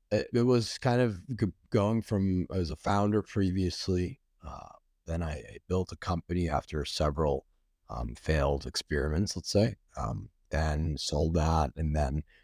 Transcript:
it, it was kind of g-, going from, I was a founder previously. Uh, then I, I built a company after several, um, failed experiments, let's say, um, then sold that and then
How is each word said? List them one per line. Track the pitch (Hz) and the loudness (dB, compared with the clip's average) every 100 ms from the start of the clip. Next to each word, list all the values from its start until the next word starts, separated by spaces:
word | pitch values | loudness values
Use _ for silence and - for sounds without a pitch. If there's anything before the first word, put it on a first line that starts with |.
| - | -2
it, | 104 - | 0 2
it | 120 | 2
was | 123 123 107 - | 4 4 2 -2
kind | 131 120 | 0 2
of | 123 92 - 113 | 2 -2 -6 -2
g-, | 104 - - | -2 -4 -2
going | 113 101 113 | 2 2 0
from, | - 104 95 92 85 | 0 0 2 0 0
I | 95 | -2
was | 82 | -2
a | 78 | -4
founder | - 101 104 107 | -2 2 2 2
previously. | 92 104 95 92 92 - - 90 90 135 _ _ | 0 0 0 2 -2 -2 -2 0 -2 -6 _ _
Uh, | - - - - _ _ | -16 -14 -16 -20 _ _
then | - 82 | -6 -4
I, | 82 | -4
I | 73 - - - | -6 -10 -14 -2
built | 92 92 | -2 -2
a | - | -6
company | - 87 - 87 85 | -4 -2 -2 0 0
after | 73 - 78 | 0 -2 -6
several, | 71 - 76 71 76 67 - _ _ _ - | -4 0 0 2 0 0 -4 _ _ _ -12
um, | 58 58 | -8 -8
failed | 58 - 78 69 71 62 | -6 0 2 2 0 -2
experiments, | - - 73 73 78 104 | -8 -2 0 2 0 0
let's | 90 - | -4 0
say, | 101 110 - _ - | 2 2 0 _ -8
um, | - 98 - _ - | -6 -6 -10 _ -4
then | 71 78 76 80 71 | 0 0 0 -2 -2
sold | - 76 82 | -2 0 2
that | 82 78 82 73 - | 4 4 2 2 0
and | 80 | 0
then | 76 71 73 - - | 2 0 -2 -6 -14